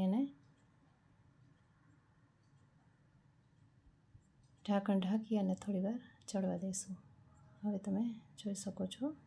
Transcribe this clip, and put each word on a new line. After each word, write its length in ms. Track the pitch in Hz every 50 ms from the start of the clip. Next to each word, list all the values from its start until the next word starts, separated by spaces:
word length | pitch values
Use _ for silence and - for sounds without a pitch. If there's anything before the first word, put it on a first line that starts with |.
| 190
એને 160 | 185 196 240 277 277 - - - - - - - _ _ _ - - _ _ _ - - - - - - - - - - _ _ _ _ _ - - - - _ _ _ _ - _ _ _ _ _ - - - _ - - - - - _ _ _ - - - - - _ _ _ _ - - - _ - - - - - - - - - - - - - - - - - -
ઢાંકણ 360 | 208 202 202 196 214 196 190
ઢાંકી 380 | 180 180 214 220 220 - 220 208
અને 120 | 196 185 185 -
થોડી 220 | - 208 196 180 190
વાર 140 | 202 240 247 - - - - - -
ચડવા 300 | - 196 190 185 175 175 185
દઈશું. 320 | 190 185 - - 196 185 - - - - - - - - - - - - -
હવે 200 | 202 208 208 190
તમે 240 | - 202 190 202 240 240 226 - - - - -
જોઈ 220 | - 208 196 190
શકો 220 | - 202 180 - 190
છો 200 | 185 - - 247 302 311 - -